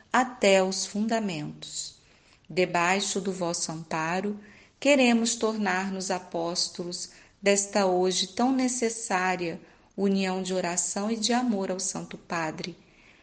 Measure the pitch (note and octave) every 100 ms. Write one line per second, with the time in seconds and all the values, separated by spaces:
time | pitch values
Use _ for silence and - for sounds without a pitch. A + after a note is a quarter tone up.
0 | - A#3+ B3 - G3+ F#3+ F#3+ F#3+ - G3+
1 | A3 A3+ G#3+ D#3+ D3+ D#3 - - - -
2 | _ _ _ _ - E3 F3+ E3+ E3+ G3
3 | G3 G3+ F#3+ F3+ F3 F3 - D#3+ E3 E3
4 | D#3+ F3+ G3+ G#3 - - - _ C4+ C#4+
5 | B3 A#3 A3+ - A3 A3 G3+ F#3 G3 F#3+
6 | F#3 F#3 F3+ F3 E3+ F3+ - - F3 F3
7 | - - - _ G3+ G3+ G3+ G#3+ G3 F3+
8 | F#3 F#3 - - A#3+ C4+ B3+ B3 A3+ A3+
9 | - F#3+ F#3 F3+ E3+ E3 - - _ -
10 | G3 G3 F#3+ F#3 F#3 F#3 F3 F3+ - -
11 | G#3 A3+ G#3+ A#3+ B3 G3+ F#3+ F#3 F#3 E3+
12 | E3+ F3 - E3+ D#3+ D#3+ F3+ E3 - _
13 | - -